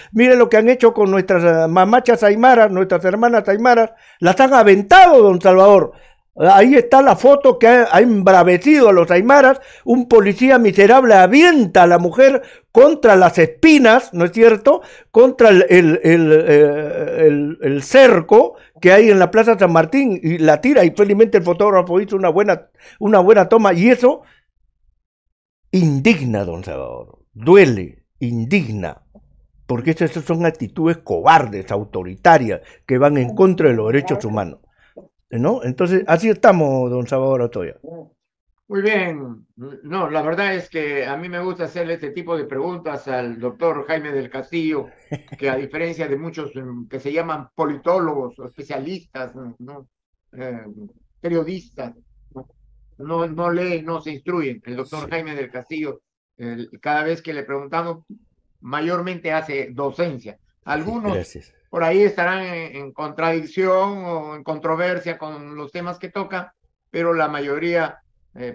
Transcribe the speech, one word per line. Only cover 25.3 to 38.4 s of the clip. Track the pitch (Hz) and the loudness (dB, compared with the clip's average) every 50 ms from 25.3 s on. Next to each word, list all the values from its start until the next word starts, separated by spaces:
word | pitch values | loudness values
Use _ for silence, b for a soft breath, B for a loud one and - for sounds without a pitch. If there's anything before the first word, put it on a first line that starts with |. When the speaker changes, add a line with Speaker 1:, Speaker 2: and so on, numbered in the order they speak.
| _ _ _ _ _ _ _ _ | _ _ _ _ _ _ _ _
Speaker 1:
indigna, | - 185 170 156 143 135 139 226 220 151 135 120 107 101 101 | -4 -2 0 0 -2 0 0 0 0 0 -2 -6 -6 -6 -6
don | 87 82 85 92 | -8 -10 -12 -14
Salvador, | 92 73 67 67 60 62 60 57 _ _ _ _ _ _ | -14 -14 -14 -14 -14 -16 -18 -20 _ _ _ _ _ _
duele, | 104 110 151 180 202 185 135 113 98 90 71 - _ _ _ _ - | -6 0 4 6 6 6 4 2 -4 -8 -12 -16 _ _ _ _ -12
indigna, | 127 120 120 113 113 127 196 202 151 110 107 104 87 78 - _ _ _ _ _ _ _ _ _ _ _ _ _ _ | -10 -8 -6 -6 -6 -4 -4 -4 -4 -4 -10 -10 -10 -12 -12 _ _ _ _ _ _ _ _ _ _ _ _ _ _
porque | - 127 117 123 165 | -10 -10 -8 -6 -6
esas | 160 - 180 156 - 170 151 | -4 -4 -4 -6 -6 -8 -8
son | - 165 165 170 | -8 -6 -4 -4
actitudes | 165 160 - 120 101 - 170 160 165 165 165 | -6 -6 -6 -12 -12 -8 -6 -4 -4 -4 -6
cobardes, | _ - - - - 143 165 160 135 107 101 95 95 - | _ -8 -8 -4 0 2 2 2 0 -4 -10 -12 -10 -8
autoritarias, | 104 101 104 - - 98 92 92 95 - - 175 165 147 123 107 92 78 b b b b b | -8 -8 -8 -10 -12 -12 -12 -12 -10 -4 0 2 2 2 2 -2 -8 -8 b b b b b
que | - 127 127 | -6 -2 0
van | 143 143 147 139 | 0 0 0 -2
en | 123 120 113 | -4 -4 -2
contra | - 190 185 180 - 160 143 | 0 0 0 0 2 0 0
de | 120 | 0
los | 110 107 110 | 0 -2 -2
derechos | 120 143 143 - 147 104 - | -4 -4 -4 -4 -8 -8 -8
humanos, | 107 104 107 95 82 67 _ _ _ _ _ _ _ _ - - _ _ _ _ - | -8 -8 -8 -8 -10 -12 _ _ _ _ _ _ _ _ -20 -20 _ _ _ _ -14
¿no? | - 113 127 170 240 254 - | -10 -6 -6 -6 -6 -6 -8
Entonces, | 127 131 - 185 175 190 185 - - | -10 -6 -6 -4 -2 -2 -4 -2 -2
así | 165 170 208 220 | -4 -2 -2 -4
estamos, | 208 - - - 185 170 156 139 135 131 127 123 | -4 0 2 2 2 2 0 -4 -4 -4 -6 -6
don | 123 123 120 - | -6 -8 -8 -6
Salvador | 139 131 131 135 135 127 | -6 -4 -4 -2 -4 -4
Otoya. | 120 117 - 104 87 76 - _ - 156 170 165 160 _ _ _ _ _ _ _ | -4 -6 -8 -10 -12 -12 -14 _ -20 -20 -20 -20 -20 _ _ _ _ _ _ _